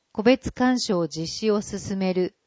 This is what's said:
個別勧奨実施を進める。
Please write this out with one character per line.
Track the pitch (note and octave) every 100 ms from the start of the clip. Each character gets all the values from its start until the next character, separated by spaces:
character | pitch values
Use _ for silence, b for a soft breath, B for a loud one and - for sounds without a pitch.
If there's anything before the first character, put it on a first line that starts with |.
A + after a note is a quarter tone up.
| _
個 | -
別 | G#3 C4 -
勧 | - B3+ B3+
奨 | - F3+ E3
実 | D#3 E3
施 | - A3
を | G#3
進 | G#3 G3+ G3 G3
め | F#3+
る。 | F#3 F3+ -